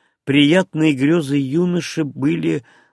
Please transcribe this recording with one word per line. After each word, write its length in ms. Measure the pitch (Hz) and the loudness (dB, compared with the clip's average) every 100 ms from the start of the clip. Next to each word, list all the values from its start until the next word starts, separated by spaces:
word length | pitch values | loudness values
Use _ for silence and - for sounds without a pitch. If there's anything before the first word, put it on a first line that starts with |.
| _ _ | _ _
приятные 720 | - 139 143 180 185 156 156 | 0 2 4 2 0 0 0
грёзы 420 | 135 143 175 139 143 | 2 2 0 0 -2
юноши 680 | 135 156 180 175 - - | -2 -2 -2 -2 -4 -6
были 600 | 147 123 139 165 160 151 - _ _ | -6 -4 -2 -2 -2 -4 -8 _ _